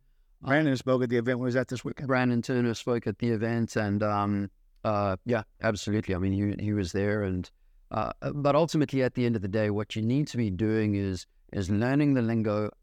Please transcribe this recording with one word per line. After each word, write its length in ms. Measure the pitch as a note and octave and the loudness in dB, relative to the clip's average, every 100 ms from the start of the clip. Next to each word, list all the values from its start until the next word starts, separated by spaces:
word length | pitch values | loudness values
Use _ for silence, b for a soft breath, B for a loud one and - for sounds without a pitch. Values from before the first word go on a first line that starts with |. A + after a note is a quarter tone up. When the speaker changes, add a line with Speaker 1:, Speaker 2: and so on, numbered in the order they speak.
| _ _ _ - | _ _ _ -10
Speaker 1:
Brandon 340 | C3+ D3 D#3 B2+ | 0 2 2 0
spoke 280 | C3 B2+ | 2 0
at 60 | B2 | 2
the 80 | A#2+ | 0
event. 220 | A#2 B2 | 0 0
Was 140 | B2+ | 0
that 160 | B2+ A#2+ | 0 -2
this 160 | B2 - | -6 -8
weekend? 240 | - C3+ | -6 0
Speaker 2:
Brandon 320 | B2+ B2 A#2+ | 2 2 2
Turner 320 | B2 B2+ A#2+ | 0 0 0
spoke 340 | A2 - A#2 A2 | -2 -2 -2 -2
at 120 | G2 | -2
the 100 | A#2 | 0
event, 480 | A2 A2+ A#2 A2+ A#2 | 0 0 0 -2 0
and, 260 | G#2 G2+ | 0 0
um, 480 | G#2+ G#2 G2+ G2+ G2 _ _ _ | 0 0 0 0 -4 _ _ _
uh, 320 | A2+ G#2 G2+ F#2+ | -2 0 0 -2
yeah, 200 | A#2+ A2+ - - | -2 -2 -4 -4
absolutely. 520 | A2+ G#2 - G#2+ G#2 | -2 -2 -2 -2 0
I 40 | F2+ | 0
mean, 160 | F#2+ | 0
he, 280 | G2 G#2 - | 0 0 -2
he 120 | G#2 | -2
was 180 | G#2 F2 | -2 -2
there, 320 | G2 G2+ G#2+ | -2 0 0
and, 260 | G2 F#2 E2+ _ _ - - | -2 -4 -6 _ _ -20 -10
uh, 200 | A2 A1+ - C#3 | -6 -6 -6 -6
but 220 | C#3+ C#3 C#3+ | -2 2 4
ultimately, 480 | E3 D#3+ C#3+ C3+ | 4 2 2 2
at 100 | B2 | 0
the 120 | - A#2+ | 2 0
end 100 | A2+ | 0
of 60 | |
the 60 | F#2+ | -2
day, 220 | A2 G#2 | 0 0
what 260 | G2+ G#2 A2 | 0 -4 -2
you 60 | |
need 260 | A2 C3+ D3+ | 0 0 0
to 80 | A#2+ | -2
be 120 | A2 | -2
doing 460 | F2+ G#2+ A2 G#2+ G2+ | 0 2 2 2 0
is, 320 | G2 F#2 - _ - | -2 -4 -10 _ -10
is 160 | G2+ F2+ | -6 0
learning 460 | G#2 B2 C#3 D3 C3 | 0 2 2 4 2
the 80 | |
lingo, 480 | A2+ A2+ A2 G#2 G#2 - | 2 0 0 0 -2 -6